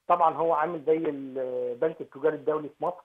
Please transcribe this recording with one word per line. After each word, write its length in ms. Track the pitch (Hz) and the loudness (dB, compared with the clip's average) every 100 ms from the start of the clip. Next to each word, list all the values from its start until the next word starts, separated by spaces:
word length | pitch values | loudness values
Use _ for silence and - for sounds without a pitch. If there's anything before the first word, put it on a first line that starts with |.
| - | 0
طبعًا 280 | 175 160 147 | 4 4 4
هو 180 | 165 | 2
عامل 300 | 151 160 165 143 | 2 0 0 2
زي 100 | 160 | 2
البنك 1040 | 160 139 135 131 127 123 123 120 165 160 | 2 -4 -6 -6 -4 -4 -4 -2 -2 -2
التجاري 340 | 139 135 151 147 | -12 -2 0 0
الدولي 340 | 151 156 147 | -2 -2 -4
في 160 | - 156 | -6 -4
مصر، 140 | 180 | -4